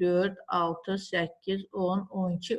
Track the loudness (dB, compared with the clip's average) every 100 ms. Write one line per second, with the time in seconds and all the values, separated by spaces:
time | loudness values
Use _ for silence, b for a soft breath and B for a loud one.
0 | 2 4 2 -2 -2 0 0 -2 -4 -4
1 | -2 -2 -2 -4 -4 -4 -4 -2 0 0
2 | -2 -2 -2 -2 -2